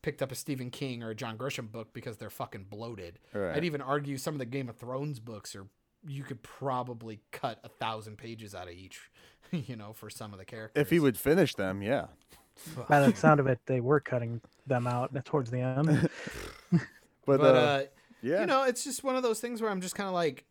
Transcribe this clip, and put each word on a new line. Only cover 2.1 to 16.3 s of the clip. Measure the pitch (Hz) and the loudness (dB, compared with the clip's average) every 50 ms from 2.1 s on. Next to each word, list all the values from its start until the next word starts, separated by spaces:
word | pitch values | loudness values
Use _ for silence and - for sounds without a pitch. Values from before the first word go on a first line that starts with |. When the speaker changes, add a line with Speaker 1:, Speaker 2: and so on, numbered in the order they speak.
| 110 | -10
Speaker 1:
they're | - 120 101 | -10 -12 -14
fucking | - - 123 - - 110 95 98 | -10 -10 -10 -10 -10 -14 -14 -14
bloated. | 107 104 117 117 117 98 90 85 85 - _ _ - | -12 -12 -10 -10 -10 -12 -12 -14 -16 -18 _ _ -4
Speaker 2:
Right. | 104 98 90 78 | -2 -2 0 0
Speaker 1:
I'd | 147 160 | 0 0
even | 175 147 139 | -2 -2 -4
argue | 135 127 143 147 143 139 139 | -2 0 -2 -2 -2 -4 -6
some | 131 - 170 156 | -6 -6 -6 -4
of | 143 | -4
the | 127 | -6
Game | 117 123 139 135 120 | -6 -6 -6 -6 -6
of | 113 | -10
Thrones | - - 120 127 131 143 151 143 120 | -12 -10 -8 -6 -4 -4 -4 -6 -8
books | 110 120 113 104 - - - | -10 -12 -14 -12 -12 -14 -14
are, | 101 98 101 _ _ _ _ _ _ _ | -14 -16 -18 _ _ _ _ _ _ _
you | 160 139 139 139 | -12 -10 -10 -10
could | - 135 113 - | -10 -12 -14 -14
probably | - - - 135 139 127 123 123 123 123 117 113 113 110 104 _ _ | -20 -14 -6 -4 -2 -2 -2 -4 -6 -8 -12 -10 -12 -14 -14 _ _
cut | - - - 127 113 - - | -12 -6 -6 -6 -6 -6 -14
a | 113 | -20
thousand | - _ 123 110 110 110 107 110 107 | -10 _ -6 -4 -4 -6 -10 -14 -16
pages | 101 - 117 117 110 110 101 98 | -14 -12 -14 -12 -12 -14 -14 -12
out | 92 90 | -12 -12
of | 90 87 | -12 -14
each, | 90 95 90 - - - - _ - - - | -16 -18 -18 -18 -20 -20 -20 _ -20 -20 -20
<laughs> | _ _ _ - | _ _ _ -8
you | - 170 120 - 127 | -6 -6 -6 -6 -10
know, | 110 104 104 110 | -12 -12 -14 -14
for | - - 107 | -16 -16 -16
some | - - 117 104 101 | -14 -12 -12 -12 -12
of | 95 | -16
the | 95 | -16
characters. | - - 113 110 113 _ 151 | -16 -14 -14 -14 -4 _ 0
Speaker 2:
If | 147 - | 2 4
he | 160 175 | 4 6
would | 151 135 113 | 6 6 4
finish | - - 131 156 190 170 127 - | 4 2 4 6 6 6 4 4
them, | - 98 95 95 101 98 | -2 -2 -2 -2 -2 0
yeah. | 104 135 131 - - - _ _ _ - - _ _ _ - - 160 160 | 0 0 0 0 -6 -12 _ _ _ -20 -20 _ _ _ -20 -18 -14 -12
Speaker 1:
But | 127 120 | -12 2
Speaker 3:
By | - 151 143 139 | 4 6 8 8
the | 131 - | 8 6
sound | - - 156 151 143 | 8 8 8 8 8
of | 135 | 6
it, | 135 127 120 _ | 2 2 0 _
they | - 131 127 | -2 -2 0
were | 117 135 147 143 | 4 4 2 2
cutting | - - - 123 117 117 120 117 _ - _ _ _ | 2 0 -4 -2 -2 -4 -6 -8 _ -14 _ _ _
them | 135 139 123 120 | -2 0 0 0
out | 123 123 120 127 135 135 139 - | 0 -2 -2 -2 -2 -4 -8 -6
towards | - - 151 127 113 | -2 -2 -2 0 0
the | 123 123 | -4 -2
end. | 127 131 131 135 151 160 151 127 165 156 - - - - | -2 0 0 2 4 4 4 4 4 2 0 -4 -12 -10